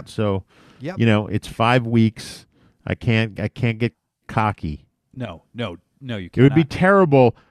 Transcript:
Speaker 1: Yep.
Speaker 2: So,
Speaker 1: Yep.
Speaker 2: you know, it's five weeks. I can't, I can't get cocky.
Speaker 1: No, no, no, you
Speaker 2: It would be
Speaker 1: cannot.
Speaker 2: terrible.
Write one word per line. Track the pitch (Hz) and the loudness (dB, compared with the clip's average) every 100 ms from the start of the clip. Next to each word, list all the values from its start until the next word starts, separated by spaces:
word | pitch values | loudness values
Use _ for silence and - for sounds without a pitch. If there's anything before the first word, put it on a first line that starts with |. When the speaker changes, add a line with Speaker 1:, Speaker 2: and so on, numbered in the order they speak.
| - | -4
Speaker 1:
Yep. | |
Speaker 2:
So, | - 104 98 - _ _ _ | -4 -2 -2 -6 _ _ _
Speaker 1:
Yep. | 135 185 | -12 0
Speaker 2:
you | 117 | 2
know, | 107 107 | 2 0
it's | 104 - | -4 -6
five | - 113 127 113 | -2 2 2 2
weeks. | 117 110 - - - - _ _ _ - | 2 2 0 -12 -20 -20 _ _ _ -8
I | - | -6
can't, | 123 113 113 98 | -2 0 -2 -4
I | 104 | -8
can't | - 120 110 | -4 -4 -2
get | 117 - _ _ - | -4 -6 _ _ -8
cocky. | - 107 98 80 73 - _ _ | -2 -2 -2 -8 -10 -14 _ _
Speaker 1:
No, | 127 117 80 _ | -14 -12 -14 _
no, | 117 110 85 _ _ | -10 -10 -10 _ _
no, | 131 110 | -12 -10
you | 87 | -8
Speaker 2:
It | - | 2
would | 135 143 | 4 4
be | |
Speaker 1:
cannot. | 156 | 0
Speaker 2:
terrible. | - 185 196 175 139 123 - _ | 0 2 4 4 4 4 2 _